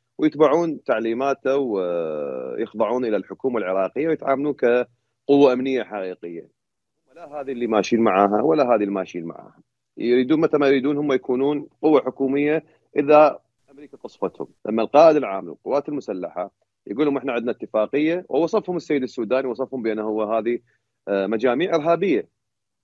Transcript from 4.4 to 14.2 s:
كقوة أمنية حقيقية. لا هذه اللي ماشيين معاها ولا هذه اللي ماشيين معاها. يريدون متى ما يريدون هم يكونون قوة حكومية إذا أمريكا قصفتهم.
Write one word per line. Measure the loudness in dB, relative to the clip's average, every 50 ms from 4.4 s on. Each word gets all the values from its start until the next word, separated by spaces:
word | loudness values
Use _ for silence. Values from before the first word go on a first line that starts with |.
| -2 -4 -2
كقوة | 0 2 2 2 2 0 -2 _ _ _ _ _ _ _ 2 4 6 6 6 4
أمنية | 2 -2 -2 -2 -4 -4
حقيقية. | -6 -8 -8 -8 -8 -10 -10 -12 -12 -12 -12 -14 _ _ _ _ _ _ _ _ _ _ _ _ _ -20
لا | -20 -18 -14 -12 -10
هذه | -8 -8
اللي | -6 -4 -2
ماشيين | 0 2 2 2 2 2 2
معاها | 4 4 4 4 4 4 4 2
ولا | 2 2 2 2 2
هذه | 2 2
اللي | 2 2 0 -2
ماشيين | -4 -6 -6 -8 -10 -10
معاها. | -10 -12 -14 -18 -20 _ _ _ _ _ _ _ _ _
يريدون | -6 -2 0 2 2 2 2 2 2
متى | 2 2 2
ما | 2 2
يريدون | 4 2 2 0 -2 -2
هم | -2 -2 -2 -2
يكونون | -2 -2 -2 -2 0 0 -2 -2 -4 -6 -10 _ -2
قوة | 0 2 2 2
حكومية | 2 0 -4 -4 -2 -2 0 0 0 0 -2 -2 -4 _ _ _ _ _ -4
إذا | -2 4 6 8 8 8 6 4 -2 _ _ _ _ _ _
أمريكا | _ -20 -20 -20 -20
قصفتهم. | -20 -20 -18 -12 -8